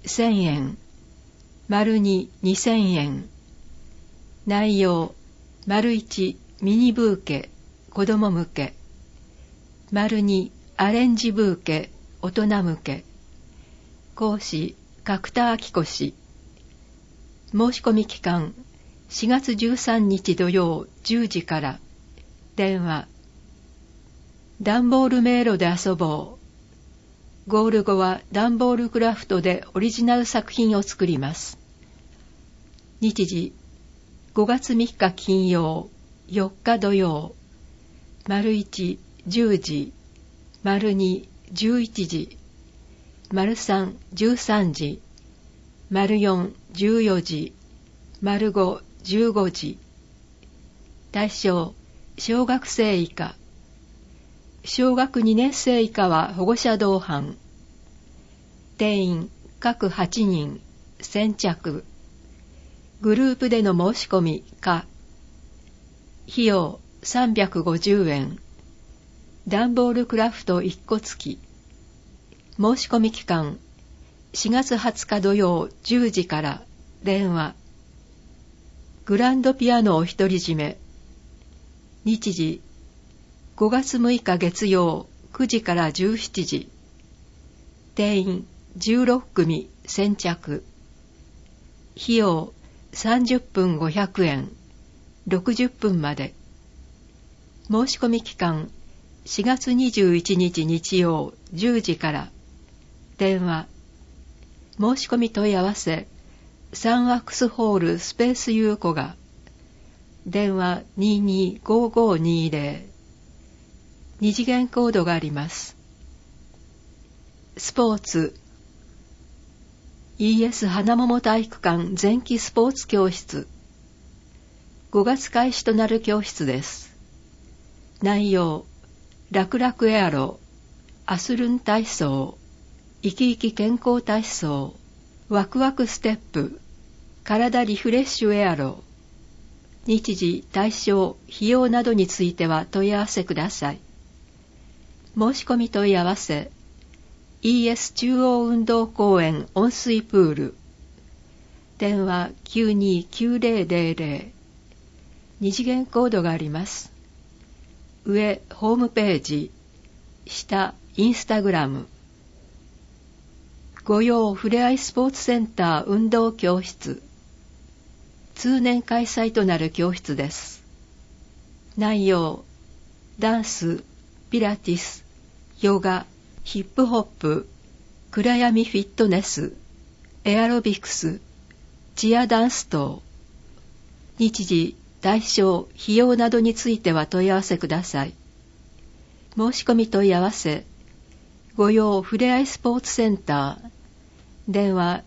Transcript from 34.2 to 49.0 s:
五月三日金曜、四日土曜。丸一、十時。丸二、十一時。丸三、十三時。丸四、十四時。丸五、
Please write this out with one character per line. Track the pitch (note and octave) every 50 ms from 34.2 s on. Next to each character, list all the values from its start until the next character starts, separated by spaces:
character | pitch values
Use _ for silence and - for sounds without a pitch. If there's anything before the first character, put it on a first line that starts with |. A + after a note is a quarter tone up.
| - - -
五 | A3 G#3
月 | G#3 B3 B3+ - - A#3+
三 | A3+ A#3
日 | A#3 - - G3+ F#3
金 | F#3 - - - F#3+ F#3+ F#3 F3+
曜、 | F3+ E3+ E3 D#3+ D#3+ D#3+ - - - - - - - - - -
四 | F3+ G3+ F#3+ F#3+
日 | - - - A#3 A#3 G#3+
土 | G3 G3+ G3+
曜。 | G3 F#3+ E3+ D#3 D3 D#3+ - - - - - - - - - - - - - - - - - - - - -
丸 | G3 G3+ G#3 A3
一、 | A3 G#3 G3+ - - F#3+ F#3 F3+ F#3+ - - - - - -
十 | F3 F3+ A#3 A#3 A3 G3+ -
時。 | - - D#3 C#3+ C#3 - - - - - - - - - - - - - - -
丸 | - G3 G3 G3+ G#3+ G#3+
二、 | G3 G3 F#3+ F#3 F3+ - - - - - - -
十 | F#3 F3 G#3+ A3 A#3+ B3
一 | A#3 A3 - A3 F#3
時。 | D#3+ E3+ D#3 - - - - - - - - - - - - - - - - - - - - - -
丸 | F#3+ G3 F#3+ G#3 A3+
三、 | A3 - - G3 G3 F#3+ F#3+ - - - -
十 | F#3+ E3+ G#3+ A#3 B3
三 | A#3+ - - G#3+ G#3 G3 E3+
時。 | C#3+ - D#3 C#3+ - - - - - - - - - - - - - - - - - - - -
丸 | F#3+ F#3+ G3 G3 G#3+ G#3
四、 | G#3 G3+ F#3 F3+ F3+ G#3 - - - -
十 | - F3 G3 G#3+ A3+ A3+
四 | A3 G#3 F#3 F3
時。 | E3 - E3 D3 D#3 D#3+ - - - - - - - - - - - - - -
丸 | G3+ G3 G3+ G#3 A3 G#3+
五、 | G3 G#3 F#3+ F#3 - - - - - -